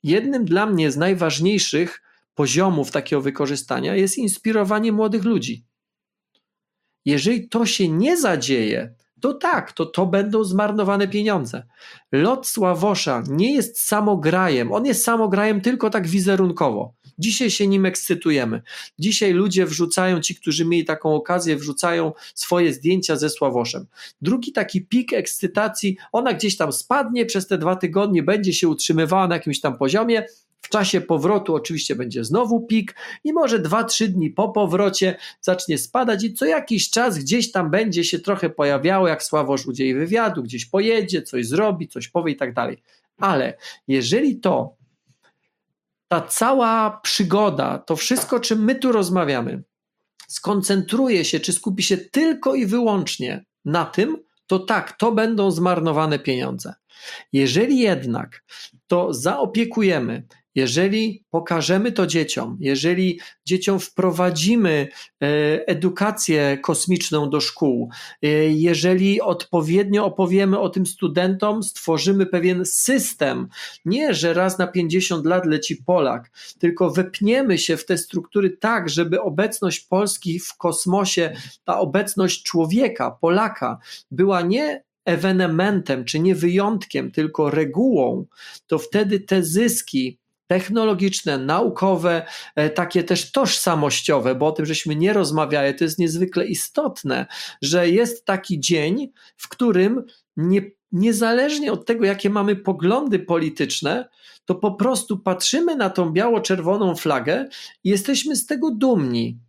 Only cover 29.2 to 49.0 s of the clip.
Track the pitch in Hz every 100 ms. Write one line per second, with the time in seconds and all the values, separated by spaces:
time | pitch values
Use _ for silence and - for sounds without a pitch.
29.2 | 185 170 - 139 151 127 135 190 233 226
30.2 | - - _ _ - 214 190 185 170 160
31.2 | 170 208 196 156 151 160 - 123 123 104
32.2 | 113 190 233 233 233 220 208 - - -
33.2 | 294 320 277 220 156 214 226 - 220 180
34.2 | 156 - 208 208 196 180 202 190 185 185
35.2 | - - - 180 - 151 - 254 240 202
36.2 | 220 233 294 311 285 208 - 220 247 165
37.2 | 135 233 233 190 160 180 226 170 170 175
38.2 | 190 190 165 160 143 139 160 190 180 151
39.2 | - 151 135 135 123 123 131 131 170 226
40.2 | 220 160 120 120 - 190 220 226 185 180
41.2 | - 127 117 156 214 175 - - - 175
42.2 | 165 139 127 120 120 - _ _ _ _
43.2 | 196 151 127 - - - - 135 120 208
44.2 | 285 220 190 135 - _ _ _ _ _
45.2 | _ _ _ _ _ _ _ _ _ 170
46.2 | - - 226 269 226 226 214 214 - -
47.2 | 180 196 208 139 135 - - 160 - 254
48.2 | - 240 240 220 214 269 262 226